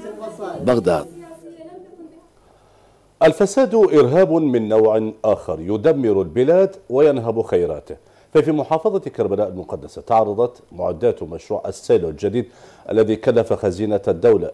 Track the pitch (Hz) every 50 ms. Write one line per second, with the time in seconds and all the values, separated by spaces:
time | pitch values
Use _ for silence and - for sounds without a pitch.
0 | - 208 208 - 220 214 - - 208 180 - - - - 123 117 98 92 85 76
1 | 71 - - - - - - - - - - - 320 349 359 370 359 - - 339
2 | 330 302 _ _ _ _ _ _ _ _ _ _ _ _ _ _ _ _ _ _
3 | _ _ _ _ 156 160 156 - 202 190 - 262 262 202 202 226 208 180 151 151
4 | 131 123 139 175 190 160 160 165 160 143 123 120 110 107 110 110 110 110 107 110
5 | 110 110 107 - - 107 101 - - - 85 78 82 90 107 110 104 160 156 139
6 | 127 110 101 98 95 82 78 117 127 143 170 185 196 190 - - _ _ 117 135
7 | 151 151 139 131 113 117 110 113 110 - 101 90 87 80 78 73 - - 76 -
8 | _ _ _ _ _ _ _ 156 135 151 160 151 131 - 160 160 - 220 196 190
9 | - 139 - - 110 95 98 98 104 95 92 92 87 - - 82 69 - - 90
10 | - - 117 110 110 104 101 104 120 120 - - _ _ - 87 87 90 87 80
11 | 113 117 104 - 92 78 85 85 - - 107 92 - 101 98 - - - 123 104
12 | 87 80 78 - - 101 98 123 117 - _ _ - - - _ _ - 98 110
13 | 110 107 110 - - 135 117 117 110 - 107 - - 98 87 90 107 104 104 98
14 | - 107 92 82 85 120 110 95 85 78